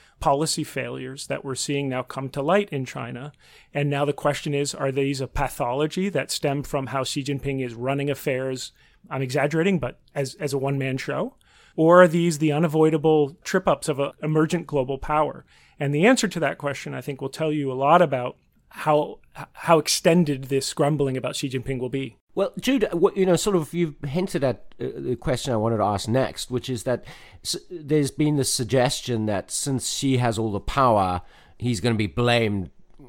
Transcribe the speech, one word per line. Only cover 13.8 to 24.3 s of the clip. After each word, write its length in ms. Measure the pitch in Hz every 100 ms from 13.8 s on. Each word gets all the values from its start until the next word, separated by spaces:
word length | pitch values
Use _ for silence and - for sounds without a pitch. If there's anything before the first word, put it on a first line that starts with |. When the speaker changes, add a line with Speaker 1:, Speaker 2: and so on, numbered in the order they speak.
| -
Speaker 1:
of 120 | 135
an 120 | 139 -
emergent 440 | 156 156 156 175 165
global 320 | 143 127 135
power? 460 | - 151 147 - - _ _ -
And 160 | 139
the 120 | 147 208
answer 200 | 262 202
to 140 | 175
that 180 | 143 -
question, 360 | 143 139 151
I 80 | 135
think, 180 | 135 135
will 80 | 135
tell 240 | - 160
you 180 | 151 135
a 40 |
lot 280 | 127 139 175
about 360 | 165 135 123 - _ _ _
how, 500 | - 156 151 - - _ - -
how 260 | - - 165
extended 640 | - - 180 170 151 135
this 280 | 131 139 -
grumbling 440 | - 143 151 139 127
about 200 | 123 -
Xi 140 | 143
Jinping 280 | 127 113 131
will 120 | 127
be. 260 | 135 131 - _
Speaker 2:
Well, 180 | - 190 -
Jude, 260 | - 269 202
what, 240 | 170 185 196
you 80 |
know, 120 | 185 170
sort 200 | 208 185
of 160 | 151
you've 220 | 170 165 143 143
hinted 380 | 151 190